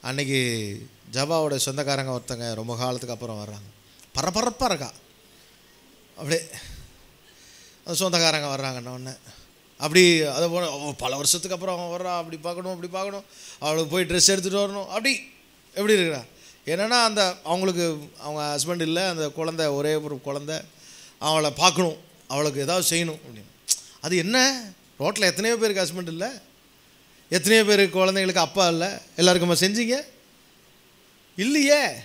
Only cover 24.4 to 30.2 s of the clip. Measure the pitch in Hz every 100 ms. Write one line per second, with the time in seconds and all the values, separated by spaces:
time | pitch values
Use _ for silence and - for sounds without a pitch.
24.4 | 262 262 214 185 _ _ 147 208 190 151
25.4 | 214 233 220 196 180 180 170 165 214 254
26.4 | - _ _ _ _ _ _ _ _ 175
27.4 | 160 226 208 202 196 180 185 196 190 185
28.4 | 160 196 180 165 180 - - - 180 180
29.4 | 175 170 185 214 233 254 302 -